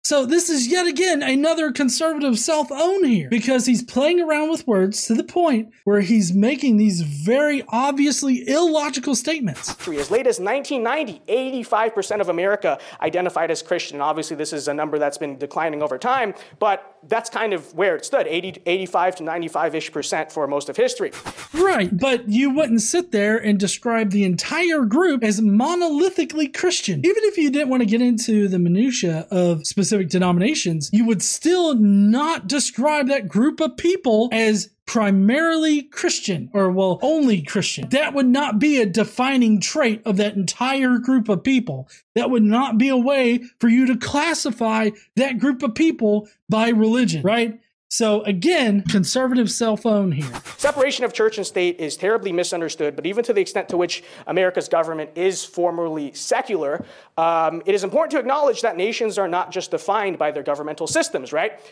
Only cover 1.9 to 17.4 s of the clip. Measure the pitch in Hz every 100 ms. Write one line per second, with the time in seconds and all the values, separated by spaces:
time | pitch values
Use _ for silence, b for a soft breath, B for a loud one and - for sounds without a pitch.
1.9 | - 320 302 285 220 - 311 294 277 339
2.9 | 392 302 214 139 233 226 262 254 233 -
3.9 | 240 294 349 320 302 311 320 - 196 190
4.9 | 208 - 233 330 359 339 233 220 b 202
5.9 | 208 185 226 175 190 214 285 285 208 214
6.9 | 175 156 143 165 254 302 285 - 226 277
7.9 | 277 285 - 277 247 - 285 349 302 294
8.9 | 269 269 262 294 320 214 135 - - -
9.9 | 147 143 214 254 202 190 269 277 277 226
10.9 | 294 254 156 - 233 262 262 220 214 220
11.9 | 220 190 208 185 170 190 208 170 139 B
12.9 | B 160 170 180 165 165 156 - 175 -
13.9 | 143 143 156 151 151 151 151 147 143 151
14.9 | 151 147 143 147 135 143 170 160 147 147
15.9 | 127 247 262 220 - B B 214 196 -
16.9 | _ 151 226 233 214